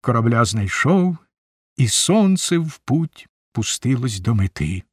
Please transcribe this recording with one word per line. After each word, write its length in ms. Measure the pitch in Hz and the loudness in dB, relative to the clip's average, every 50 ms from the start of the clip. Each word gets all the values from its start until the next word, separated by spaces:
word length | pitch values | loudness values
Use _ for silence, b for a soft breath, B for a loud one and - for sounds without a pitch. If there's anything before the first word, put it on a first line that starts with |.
Корабля 440 | - - 120 117 110 117 117 113 117 | -2 0 0 2 2 2 2 2 0
знайшов, 720 | 107 110 110 101 95 - - - 131 180 196 180 180 170 160 _ _ _ _ _ _ _ _ _ _ _ | 0 0 -4 -4 -4 -2 -2 0 2 2 2 2 0 -2 -4 _ _ _ _ _ _ _ _ _ _ _
і 100 | - 131 | 0 0
сонце 680 | 110 - - - - 180 220 208 190 190 175 - - 180 | 0 2 -2 0 2 2 4 4 4 2 0 0 0 0
в 200 | 170 165 160 - | 0 -2 -4 -8
путь 500 | - _ - 131 160 165 156 _ - - _ _ _ _ _ _ | -12 _ -2 0 0 0 -2 _ -16 -20 _ _ _ _ _ _
пустилось 680 | 117 107 - - - - 120 131 123 123 131 107 98 | -6 -4 -4 -6 -4 -2 -2 -2 0 -2 -4 -6 -4
до 160 | 90 110 117 | -2 0 2
мети. 480 | 104 98 90 _ - - 78 92 90 - _ | 2 0 0 _ -4 -4 -4 -4 -6 -8 _